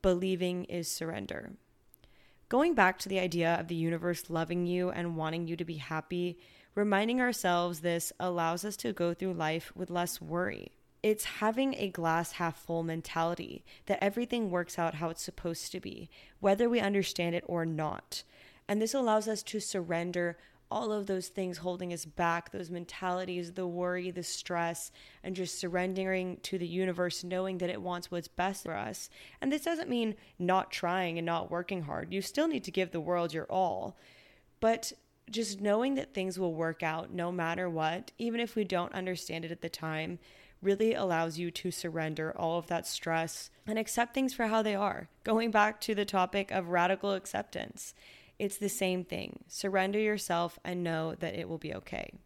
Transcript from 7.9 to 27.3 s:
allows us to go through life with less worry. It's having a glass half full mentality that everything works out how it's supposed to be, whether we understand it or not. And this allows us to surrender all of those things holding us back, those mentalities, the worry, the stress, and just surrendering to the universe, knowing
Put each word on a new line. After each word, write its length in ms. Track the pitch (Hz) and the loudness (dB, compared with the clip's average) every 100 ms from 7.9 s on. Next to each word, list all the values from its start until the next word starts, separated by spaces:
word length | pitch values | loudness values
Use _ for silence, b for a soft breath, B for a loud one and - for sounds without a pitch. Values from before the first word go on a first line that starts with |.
| 170 - - | 0 -2 -2
allows 440 | 185 170 165 175 | 0 2 2 0
us 120 | 208 202 | -4 -4
to 160 | 233 | -4
go 200 | 202 175 | 0 0
through 200 | 170 190 | 2 -2
life 400 | 170 156 160 - | 0 0 0 -4
with 160 | - 180 | -8 -2
less 300 | 175 180 - | 0 0 -4
worry. 500 | 160 170 180 52 50 _ _ _ | -4 -2 0 -4 -12 _ _ _
It's 220 | 214 214 | 2 2
having 500 | - - 214 226 269 | 0 0 0 2 0
a 140 | - 196 | 0 -4
glass 440 | 180 165 165 170 | -2 2 2 0
half 240 | - 170 156 | -2 -2 -2
full 280 | - 165 | -4 -2
mentality 800 | 165 160 - 160 165 175 - - B B - | 0 -4 -4 0 0 0 -6 -12 B B -2
that 160 | 196 | 2
everything 500 | 196 208 240 240 214 | 2 2 0 0 2
works 260 | 175 170 - | 0 -2 0
out 160 | 165 | -2
how 160 | 156 165 | 0 -4
it's 120 | 165 | -4
supposed 500 | - - 175 165 - | -10 -6 -4 -4 -6
to 80 | 185 | -8
be, 300 | - - 170 B B B | -10 -12 -14 B B B
whether 300 | 202 196 233 | 4 6 6
we 100 | 233 | 6
understand 560 | 202 202 185 - 175 | 4 4 2 0 0
it 100 | 170 - | 0 0
or 180 | 170 165 | 0 0
not. 560 | 156 156 - - - - B B B - | 0 -2 -4 -8 -12 -12 B B B -2
And 140 | 208 | 0
this 120 | 220 | 2
allows 320 | 277 247 214 214 | 2 6 4 4
us 160 | 208 | -4
to 160 | - 214 | -2 -4
surrender 760 | - 190 170 170 175 175 175 170 B B _ | -2 -4 0 -2 0 0 -2 -2 B B _
all 220 | 214 226 | -2 0
of 140 | 214 196 | -2 0
those 220 | 190 185 | -2 -2
things 300 | - 185 165 | -4 -4 -2
holding 360 | 175 180 180 | -4 -4 -4
us 100 | 175 | -6
back, 480 | 160 - 170 170 - | -8 0 2 2 -2
those 180 | 196 165 | -8 -6
mentalities, 840 | 175 170 - 185 180 185 180 170 | -8 -8 -4 -2 0 -2 -4 -4
the 140 | 185 180 | -4 -4
worry, 440 | 175 180 180 180 | 0 0 0 -2
the 120 | 180 | -4
stress, 680 | 170 - - 175 170 170 - B B B | -6 -6 -2 0 0 -2 -8 B B B
and 100 | - | -8
just 240 | 185 180 - | -4 -4 -4
surrendering 760 | 180 180 185 190 190 185 185 175 | -2 0 0 0 0 0 -2 -6
to 160 | - 190 | -4 -4
the 80 | 175 | -2
universe, 580 | 175 185 175 180 - | 0 0 2 0 0
knowing 320 | 180 | -2